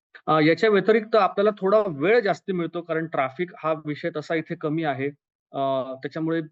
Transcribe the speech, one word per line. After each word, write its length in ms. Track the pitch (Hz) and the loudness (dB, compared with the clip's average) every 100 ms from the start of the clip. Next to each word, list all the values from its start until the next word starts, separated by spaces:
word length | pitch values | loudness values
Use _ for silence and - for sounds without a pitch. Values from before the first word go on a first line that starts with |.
| _ - - | _ -8 0
अ, 140 | 156 | 4
याच्या 300 | 156 165 226 | 4 4 4
व्यतिरिक्त 460 | 202 185 220 214 220 | 4 4 2 2 2
आपल्याला 340 | 185 202 214 208 | 4 2 0 0
थोडा 220 | 190 214 208 | 2 2 2
वेळ 320 | 139 170 240 | 0 2 2
जास्ती 320 | 202 165 - | 2 -2 -4
मिळतो, 300 | 180 165 175 | -4 -4 -6
कारण 240 | 170 160 160 | -6 -6 -4
ट्रॅफिक 440 | 147 131 131 180 - | -4 -4 -4 -8 -4
हा 100 | 156 156 151 | -4 -4 -6
विषय 240 | 143 170 156 | -6 -6 -6
तसा 180 | 147 | -4
इथे 200 | 165 160 | -4 -4
कमी 300 | 165 156 160 | -6 -4 -2
आहे. 220 | 156 131 139 147 _ _ _ | -2 -4 -6 -8 _ _ _
अ, 420 | 139 135 135 131 | -6 -2 -2 -6
त्याच्यामुळे, 480 | 131 143 165 160 165 156 | -10 -10 -6 -4 -4 -6